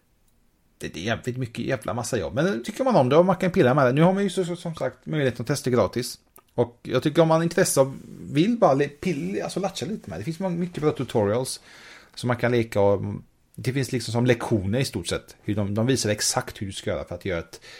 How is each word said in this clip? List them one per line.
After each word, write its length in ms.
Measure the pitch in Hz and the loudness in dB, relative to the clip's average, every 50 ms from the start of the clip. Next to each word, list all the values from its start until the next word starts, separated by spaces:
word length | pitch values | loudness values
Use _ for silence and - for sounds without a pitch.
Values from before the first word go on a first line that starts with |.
| _ _ _ _ _ _ _ _ _ _ _ _ _ _ _ | _ _ _ _ _ _ _ _ _ _ _ _ _ _ _
det, 100 | - - | -12 -12
det 100 | 80 - | -12 -10
är 60 | 78 92 | -6 -4
jävligt 340 | 113 110 110 - 131 120 | -4 -4 -4 -4 -8 -6
mycket 280 | 127 127 113 - 120 - | -6 -6 -8 -6 -6 -4
jävla 280 | 135 135 - - - 107 | -4 -4 -4 -4 -6 -6
massa 260 | 120 110 - 135 104 | -6 -4 -4 -4 -4
jobb. 140 | 80 69 90 | -4 -2 -2
Men 120 | 131 165 | 0 0
det 180 | 196 214 226 - | 0 -2 -2 -6
tycker 200 | - - - 262 | -8 -4 -2 0
man 120 | 262 214 | 2 4
om 140 | 160 127 123 | 4 4 6
det 60 | 143 | 6
och 80 | 165 180 | 6 6
man 100 | 196 175 | 6 4
kan 160 | - 190 175 | 0 0 0
pilla 220 | - 196 143 120 123 | 4 4 4 6 6
med 120 | 147 131 | 4 4
det. 60 | 120 | 4
Nu 100 | 135 151 | 4 6
har 120 | 165 185 190 | 4 4 4
man 100 | 196 202 | 2 0
ju 60 | 190 | -2
så, 160 | - 190 175 | -2 -2 -2
så, 100 | 170 175 | -4 -4
som 200 | - - 170 160 | -8 -8 -10 -6
sagt 300 | - 147 127 - _ - | -4 -6 -6 -6 _ -8
möjligheten 360 | 156 156 151 135 127 113 - 117 | -4 -2 0 0 0 0 -2 -2
att 40 | |
testa 220 | 147 143 - - 127 | -2 -2 -2 0 0
gratis. 500 | 123 117 95 90 - 117 123 - - - _ _ _ - _ _ - | 2 2 2 2 0 -4 -6 -6 -10 -14 _ _ _ -20 _ _ -2
Och 240 | 127 120 120 - _ - | -2 -2 -2 -2 _ -6
jag 200 | - - 127 - | 0 0 2 2
tycker 180 | 151 139 165 | 2 4 4
om 60 | 160 | 4
man 100 | 160 160 165 | 6 4 2
har 40 | 170 | 2
intresse 380 | 170 - 190 175 - - 139 | 2 2 2 2 2 4 2
av, 160 | 135 135 131 - - - 101 - 85 90 | 2 2 0 -12 -16 -18 -18 -16 -10 -2
vill 260 | 131 147 175 233 240 | 0 2 2 2 4
bara 160 | 226 202 156 135 | 4 4 4 4
le-, 140 | 139 143 139 - - | 4 2 -2 -4 -6
pill-, 420 | - 185 156 139 170 185 208 208 - | -4 -4 -4 -4 -4 -6 -6 -6 -6
alltså 160 | 160 - 180 | -6 -6 -4
latcha 260 | 196 180 - - - | -4 -4 -4 -6 -6
lite 240 | 170 220 - - - | -6 -8 -8 -10 -10
med. 100 | - 82 | -10 -8
Det 40 | 107 | -6
finns 160 | 160 160 165 | -8 -6 -4
många, 180 | 190 185 170 | -4 -4 -4
mycket 240 | 170 180 175 - 143 147 | -4 -4 -6 -4 -2 0
bra 80 | 151 | 0
tutorials 680 | 147 - 123 - - 117 101 101 107 127 131 - - - - - - - - - - - - _ - | 0 -2 -4 -2 0 2 2 2 2 0 -2 -4 -8 -12 -14 -20 -20 -20 -20 -20 -20 -20 -20 _ -12
som 120 | - - | -6 -2
man 100 | 123 120 | -2 -2
kan 140 | 113 123 120 | 0 0 2
leka 300 | 123 117 113 113 - 104 | 2 2 2 2 2 4
och 220 | 98 101 101 104 104 101 101 - - _ _ _ _ _ - | 4 4 4 2 0 -4 -8 -8 -12 _ _ _ _ _ -12
det 180 | - 110 127 123 | -6 -4 -2 -2
finns 180 | 139 127 - | -2 -2 -2
liksom 200 | 131 120 - - | -2 -4 -4 -2
som 140 | 110 117 123 | 0 0 4
lektioner 540 | 127 117 - - - 120 104 90 95 110 135 | 2 2 2 2 0 0 0 0 0 0 0
i 60 | 135 | -2
stort 220 | - - 95 82 | -2 -4 -6 -4
sett. 280 | - 90 - - - - _ - | -4 -6 -6 -6 -10 -20 _ -6
Hur 120 | 113 101 | -4 -2
de, 180 | 104 101 98 101 | -2 -2 -2 0
de 100 | 113 117 | 0 2
visar 220 | 131 135 117 - 104 | 2 2 2 0 -2
exakt 520 | 104 - - - - 127 - - - - | -2 0 -2 -2 -2 -2 -4 -6 -10 -10
hur 40 | 101 | -10
du 60 | 95 - | -10 -10
ska 160 | - - 107 | -8 -6 -6
göra 140 | 87 71 - | -6 -6 -6
för 120 | - 90 | -8 -10
att 100 | 87 - | -8 -6
göra 140 | 98 87 85 | -4 -4 -4
ett 220 | - - - - - - - - | -6 -8 -16 -20 -20 -20 -20 -20